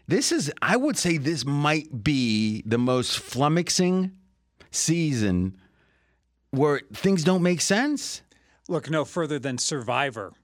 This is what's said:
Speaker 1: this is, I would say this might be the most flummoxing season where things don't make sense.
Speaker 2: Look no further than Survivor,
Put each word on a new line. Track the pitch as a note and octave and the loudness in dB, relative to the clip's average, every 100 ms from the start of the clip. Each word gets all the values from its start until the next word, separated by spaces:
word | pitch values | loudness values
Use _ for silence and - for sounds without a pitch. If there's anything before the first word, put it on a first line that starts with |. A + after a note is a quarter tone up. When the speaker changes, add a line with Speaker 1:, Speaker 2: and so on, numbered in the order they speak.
| - | -2
Speaker 1:
this | - C#4+ | 0 0
is, | E4 D3+ - | 0 -2 -4
I | C3+ A3+ | 0 2
would | C#4+ A3+ | 2 0
say | F3+ E3 | 0 0
this | C3+ D#3+ B2+ | 0 -2 -2
might | C#3+ D3 D#3 D3+ B2 | 0 2 0 -2 -4
be | G2+ C#3 B2 G#2+ G#2+ G#2+ A2 | 0 2 2 2 0 -2 -2
the | A#2 | 0
most | B2 B2+ A#2+ - | 2 2 0 -4
flummoxing | - B2 C#3+ D#3+ E3+ - F3+ F#3 F#3 - _ _ _ _ - | -6 0 2 2 0 0 2 2 0 -6 _ _ _ _ -12
season | - - E3+ D#3 B2+ G#2 F2+ F#2 F#2 _ _ _ _ _ _ _ _ _ | -4 0 2 2 2 2 2 0 -4 _ _ _ _ _ _ _ _ _
where | C3 D3 C#3 - | 0 0 0 -4
things | G#2 F#3 F#3+ | -2 0 2
don't | D#3 F#3 | 2 2
make | F3 F3+ | 2 2
sense. | - G3 C#4+ D4 - - - _ _ _ - | 0 0 0 -2 -4 -12 -16 _ _ _ -6
Speaker 2:
Look | E3+ C#3 | -6 -2
no | D#3+ C3+ | -2 -2
further | - D#3+ D3 | -2 -4 -4
than | C3 B2 | -4 -4
Survivor, | - D3+ A2+ B2 C#3+ A#2 F#2+ - | -4 -4 -2 -2 -2 -4 -12 -14